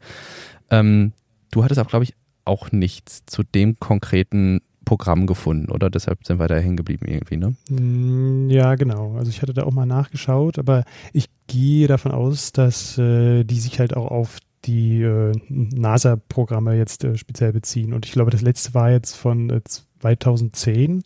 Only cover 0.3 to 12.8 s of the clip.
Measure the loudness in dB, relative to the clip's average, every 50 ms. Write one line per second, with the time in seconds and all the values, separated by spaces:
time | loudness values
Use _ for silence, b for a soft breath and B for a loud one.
0.3 | B B B B B B B _ 2 4 6 6 6 4 4 2 -2 _ _ _
1.3 | _ _ _ _ 0 0 2 2 2 0 -2 0 0 0 0 -2 -6 _ _ _
2.3 | _ _ _ -4 -4 -4 -4 -2 0 0 0 0 -2 -8 -14 -14 -14 -14 -14 -8
3.3 | -6 -6 -4 0 2 2 2 2 0 -2 -2 -2 -2 -2 0 0 0 0 0 0
4.3 | 0 2 2 2 2 0 -2 _ _ _ -4 -2 -2 -2 0 0 2 2 2 0
5.3 | 0 -2 -2 -2 -2 -2 -2 -4 -2 -2 -2 0 0 -2 -2 -4 -4 -4 -4 -4
6.3 | -2 0 0 0 0 0 0 0 -2 -2 -4 -4 -6 -6 -6 -6 -6 -6 -6 -6
7.3 | -4 -2 -2 -2 -4 -6 _ -6 -4 -2 -2 0 0 -2 -2 -2 0 0 0 0
8.3 | 0 0 0 2 4 4 4 4 2 2 0 0 0 -2 -4 -6 -6 -4 -4 -4
9.3 | -4 -4 -6 -4 -4 -4 -2 -2 0 0 0 0 0 -2 -2 -4 -6 -6 -4 -2
10.3 | 0 0 0 0 -2 -2 0 0 2 2 0 B B B B B -2 -2 -2 -2
11.3 | _ _ _ -6 -2 0 2 2 4 4 4 4 2 0 0 -2 -2 -2 -2 -2
12.3 | -2 -4 -6 -4 0 2 2 2 2 -2